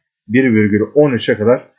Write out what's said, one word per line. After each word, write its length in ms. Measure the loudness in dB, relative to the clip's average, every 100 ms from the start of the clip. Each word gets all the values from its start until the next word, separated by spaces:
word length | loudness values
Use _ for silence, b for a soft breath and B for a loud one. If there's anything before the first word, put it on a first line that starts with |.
| _ _ -4
bir 160 | -2
virgül 380 | 0 2 0 0 -2
on 180 | 0 0
üçe 260 | 0 -4 -2
kadar 300 | 0 -2 -4